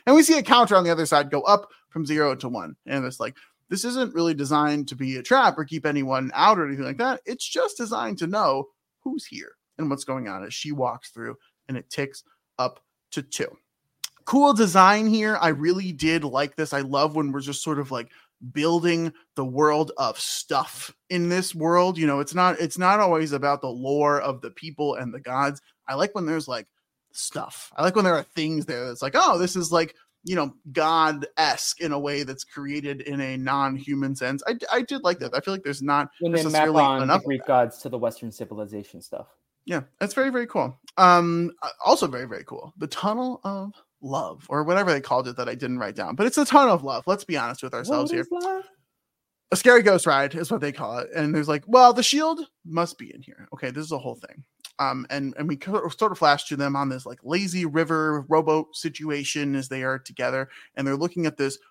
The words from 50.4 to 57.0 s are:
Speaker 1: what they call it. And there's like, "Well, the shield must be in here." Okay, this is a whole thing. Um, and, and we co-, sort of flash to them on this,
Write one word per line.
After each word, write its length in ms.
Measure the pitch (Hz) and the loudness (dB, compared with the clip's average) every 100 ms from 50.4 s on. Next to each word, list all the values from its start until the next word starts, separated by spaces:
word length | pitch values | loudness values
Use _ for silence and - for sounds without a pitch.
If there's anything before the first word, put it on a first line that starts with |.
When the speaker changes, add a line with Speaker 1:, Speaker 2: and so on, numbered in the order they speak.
| 165 | -4
Speaker 1:
what 100 | 214 | -4
they 120 | 143 | -4
call 260 | 139 117 120 | -6 -8 -8
it. 100 | - | -8
And 200 | 165 151 | -4 -2
there's 140 | 156 147 | 0 -2
like, 160 | 151 170 | -2 4
"Well, 260 | 247 247 | 8 10
the 100 | 233 | 8
shield 380 | - 277 320 330 302 _ | 2 2 0 -2 -8 _
must 340 | 170 165 170 - | -8 -4 -4 -6
be 160 | - | -18
in 80 | - | -20
here." 260 | 135 - - | -20 -20 -18
Okay, 160 | 131 131 | -10 -8
this 140 | 135 | -8
is 80 | 156 | -8
a 60 | 147 | -8
whole 180 | 123 120 | -8 -12
thing. 280 | - - 135 _ - - | -16 -20 -20 _ -14 -4
Um, 280 | 135 131 127 | -2 -2 -6
and, 260 | 143 139 - | -6 -6 -6
and 100 | 151 | -6
we 80 | 143 | -6
co-, 320 | - 202 160 | -4 -4 -4
sort 240 | - 214 | -2 -2
of 60 | 180 | 2
flash 260 | 151 143 - | 2 2 0
to 80 | 143 | -4
them 200 | 139 139 | -2 -2
on 140 | 139 | -4
this, 160 | 131 | -6